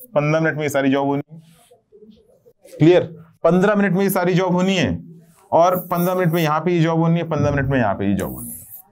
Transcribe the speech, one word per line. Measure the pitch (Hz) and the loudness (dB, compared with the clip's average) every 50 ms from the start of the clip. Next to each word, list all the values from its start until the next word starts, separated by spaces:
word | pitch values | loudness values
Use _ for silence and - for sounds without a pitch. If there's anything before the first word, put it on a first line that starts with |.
| - - - | -16 -4 -4
पन्द्रह | 147 143 151 156 160 | -2 0 0 0 0
मिनट | 160 160 135 | 0 -2 -2
में | 147 156 | -2 -6
ये | 143 | -4
सारी | - 139 135 135 | -2 0 0 0
job | 135 139 139 139 | 0 0 0 -2
होनी | 143 143 - - | -2 -4 -6 -10
है, | - - - _ _ _ _ _ - _ _ _ _ 392 415 - - _ _ _ _ _ _ _ _ _ _ - - | -16 -20 -20 _ _ _ _ _ -20 _ _ _ _ -20 -20 -20 -20 _ _ _ _ _ _ _ _ _ _ -16 -4
Clear, | - 151 160 180 165 - - - - - - _ _ - | 2 4 6 6 4 2 -2 -10 -20 -20 -20 _ _ 0
पन्द्रह | 165 175 185 190 208 208 | 2 2 4 2 2 2
मिनट | 202 202 196 165 | 2 0 0 0
में | 190 | 0
ये | 196 196 | 0 0
सारी | 196 190 175 180 185 | 0 0 0 0 0
job | 170 190 180 180 | 0 0 0 0
होनी | 180 180 190 196 | 0 0 0 0
है | 180 139 95 85 - - - - - - _ _ _ _ - | 0 0 -2 -2 -6 -10 -16 -20 -20 -20 _ _ _ _ 0
और | - 156 170 185 180 175 175 - | 2 4 4 4 2 0 -4 -4
पन्द्रह | 180 170 175 185 185 | -2 -2 0 0 0
मिनट | 185 185 165 160 | 0 0 0 0
में | 175 160 | 0 0
यहाँ | 147 151 156 | 0 0 -2
पे | 160 180 | -2 0
ये | 175 170 | 0 2
job | 156 165 165 165 | 2 0 0 0
होनी | 165 165 165 170 | 0 0 0 -2
है, | 165 165 | -2 -4
पन्द्रह | 160 147 147 147 | -4 -2 -2 0
मिनट | 143 139 135 131 | 0 -2 -2 0
में | 139 131 | 0 0
यहाँ | 117 101 95 | 0 0 -2
पे | 98 98 101 | -2 -2 -2
ये | 101 | -2
job | 87 92 65 64 | -2 -4 -6 -8
होनी | 62 - - | -12 -14 -14
है। | - - - - - - - _ | -14 -16 -20 -20 -20 -20 -20 _